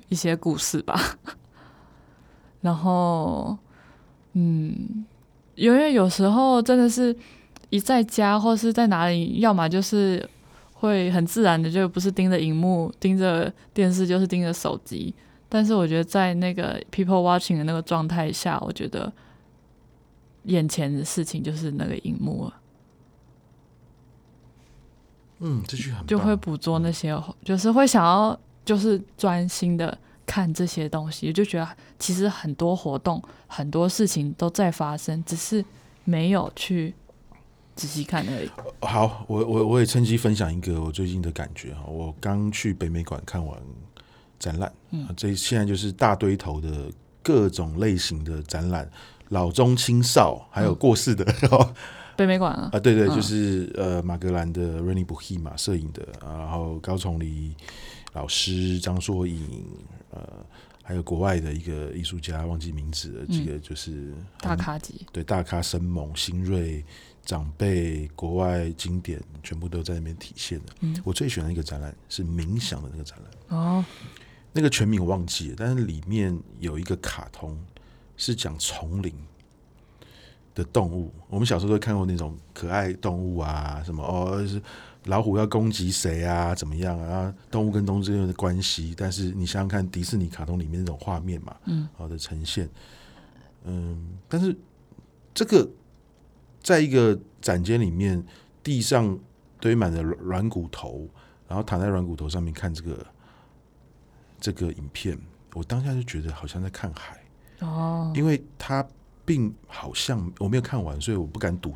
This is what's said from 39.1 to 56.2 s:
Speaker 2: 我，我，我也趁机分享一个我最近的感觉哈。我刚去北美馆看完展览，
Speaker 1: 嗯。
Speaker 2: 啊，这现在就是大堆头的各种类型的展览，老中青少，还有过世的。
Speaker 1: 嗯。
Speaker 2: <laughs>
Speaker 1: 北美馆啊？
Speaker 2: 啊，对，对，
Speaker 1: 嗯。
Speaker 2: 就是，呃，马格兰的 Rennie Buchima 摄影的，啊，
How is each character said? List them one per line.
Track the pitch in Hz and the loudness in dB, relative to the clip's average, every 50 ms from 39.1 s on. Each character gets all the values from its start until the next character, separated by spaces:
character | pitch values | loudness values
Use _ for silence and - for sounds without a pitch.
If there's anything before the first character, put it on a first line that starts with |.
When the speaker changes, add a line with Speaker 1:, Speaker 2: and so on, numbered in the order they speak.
| 110 107 104 - | 2 -2 -6 -2
Speaker 2:
我， | 107 104 110 | 0 0 2
我， | 113 110 110 110 107 | 2 2 4 4 4
我 | 117 123 | 6 4
也 | 120 | 4
趁 | 117 - 123 120 | 4 4 4 4
机 | 110 117 117 | 4 4 4
分 | - 110 107 | 4 4 4
享 | 104 101 82 82 | 4 2 0 -2
一 | 90 | -2
个 | 90 92 82 80 | -2 -2 -2 -2
我 | 80 80 | -2 -4
最 | 78 - 95 90 | -4 -2 -2 -2
近 | 90 92 | -2 -2
的 | 87 85 | -2 -2
感 | 78 - 76 - 76 | -4 -6 -8 -8 -10
觉 | - - 62 71 | -12 -12 -12 -12
哈。 | 76 71 | -10 -10
我 | 73 78 80 82 80 78 - | -8 -8 -8 -8 -8 -8 -6
刚 | - 101 101 101 104 104 | -4 -2 0 0 0 0
去 | 104 - - 107 92 | -2 -2 -2 -2 -2
北 | - 87 82 | -2 -2 -2
美 | 82 85 | -2 -2
馆 | 82 - - 71 - | -4 -4 -6 -8 -8
看 | - - 90 80 | -6 -6 -4 -4
完 | 73 67 57 64 67 60 58 - - - - - _ - - - _ _ - | -6 -8 -10 -14 -16 -16 -16 -18 -20 -20 -20 -20 _ -20 -20 -20 _ _ -10
展 | - 87 80 85 | -6 -4 -4 -2
览， | 95 - - - _ - | -4 -4 -6 -12 _ -10
Speaker 1:
嗯。 | 180 156 135 | -8 -6 -6
Speaker 2:
啊， | 98 90 | -6 -6
这 | - - 101 101 | -4 -2 -2 0
现 | 90 - - 123 113 | 0 0 0 2 2
在 | 104 | 2
就 | 101 98 | 2 0
是 | 92 101 101 | 0 -2 -4
大 | 92 - 123 110 98 | 0 2 4 4 4
堆 | 95 107 98 101 | 4 2 2 0
头 | 98 - 85 76 76 | 0 -2 -6 -6 -4
的 | 78 78 76 73 71 71 - - _ _ _ _ | -4 -4 -6 -6 -6 -10 -12 -16 _ _ _ _
各 | - - - - 104 92 | 0 4 6 6 6 4
种 | 92 - 82 80 78 85 | 2 -2 -4 -4 -2 0
类 | 107 110 95 87 | 0 2 2 0
型 | - - 85 76 78 | 0 -2 -4 -4 -6
的 | 80 80 78 76 | -6 -6 -8 -6
展 | - - 80 82 90 | -6 -6 -4 -2 -2
览， | 90 78 69 - - - - - - - - - | -2 -2 -4 -8 -12 -18 -20 -20 -20 -20 -10 -4
老 | 101 92 90 85 | -2 0 0 2
中 | 87 - 123 123 127 | 4 6 6 6 6
青 | 120 - - 120 120 | 4 4 4 4 4
少， | 120 120 - 135 104 78 57 - - - | 4 4 6 6 6 6 4 -2 -8 -6
还 | - 95 | -2 2
有 | 107 104 - | 2 2 2
过 | - - 127 110 | 4 6 6 6
世 | - - 131 107 | 6 4 2 0
的。 | 95 92 104 - - 143 127 | 2 2 2 2 4 4 6
Speaker 1:
嗯。 | 135 131 127 - - | 8 8 6 6 2
Speaker 2:
<laughs> | - - - - - - - - | -4 -16 -16 -16 -18 -18 -6 0
Speaker 1:
北 | - 196 185 | 2 4 4
美 | 185 185 | 4 4
馆 | 185 165 - | 2 0 -2
啊？ | - 95 101 | -2 -4 -2
Speaker 2:
啊， | - - | -2 4
对， | - 123 113 | 6 6 6
对， | 110 104 98 | 8 6 6
Speaker 1:
嗯。 | 101 | 4
Speaker 2:
就 | 107 | 2
是， | 101 101 107 107 104 98 95 92 90 - - | 2 2 2 2 2 2 2 0 -2 -2 -4
呃， | - 95 90 90 87 87 | -2 -2 0 0 0 0
马 | 87 87 | -2 -4
格 | 87 90 92 | -2 -2 -2
兰 | 90 87 82 85 82 | 0 0 0 -2 -2
的 | 90 87 85 80 82 | -2 -2 -2 -2 -2
Rennie | 85 92 92 92 90 | -2 0 0 0 -2
Buchima | - 82 - - - 95 87 80 73 73 - | -2 -6 -10 -8 -8 -6 -6 -6 -6 -6 -4
摄 | - 104 95 | -2 -2 -2
影 | 82 78 78 | -2 -2 -4
的， | 78 - - - - | -8 -10 -12 -12 -14
啊， | - | -14